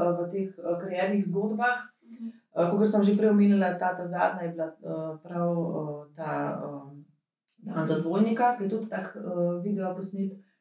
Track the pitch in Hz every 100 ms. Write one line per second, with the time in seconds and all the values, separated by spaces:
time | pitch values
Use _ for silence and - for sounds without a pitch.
0 | 175 175 175 196 190 - 170 175 185 180
1 | 196 202 175 190 214 214 240 247 - _
2 | 233 233 226 - _ - 175 202 208 208
3 | 202 202 214 208 202 196 180 180 180 180
4 | 175 175 180 185 170 165 160 - 165 160
5 | 160 156 175 175 175 170 170 160 151 147
6 | 147 - 151 147 143 147 147 143 139 147
7 | - _ _ _ _ _ - 165 156 151
8 | 165 196 226 226 240 240 190 220 - 190
9 | 185 208 180 175 175 175 202 196 185 185
10 | 196 196 196 - _ _